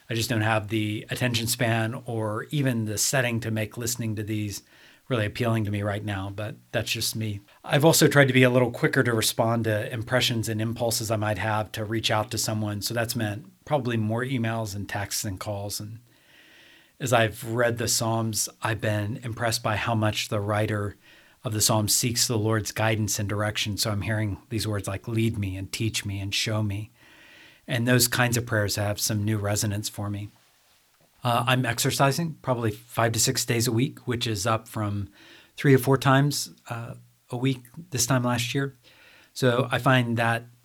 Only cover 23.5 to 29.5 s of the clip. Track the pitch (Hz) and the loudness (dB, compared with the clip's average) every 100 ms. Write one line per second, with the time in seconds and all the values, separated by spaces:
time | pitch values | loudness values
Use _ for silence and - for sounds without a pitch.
23.5 | 104 - 98 117 101 98 107 110 95 - | -2 -4 -2 -2 -2 -2 0 -2 -4 -6
24.5 | 113 104 104 98 98 - 113 113 110 98 | -4 -2 -4 -4 -8 -4 0 0 0 -4
25.5 | 92 101 - 110 - 104 98 98 101 - | -6 -8 -4 -4 -2 -4 -6 -4 -4 -2
26.5 | 110 107 101 107 _ - - - - - | 0 -2 -4 -8 _ -20 -20 -20 -20 -20
27.5 | - - 127 117 127 120 - 123 117 120 | -20 -6 -2 4 4 4 2 2 0 0
28.5 | 110 104 101 101 104 - 110 104 110 101 | 0 0 0 -2 -2 -2 0 0 0 0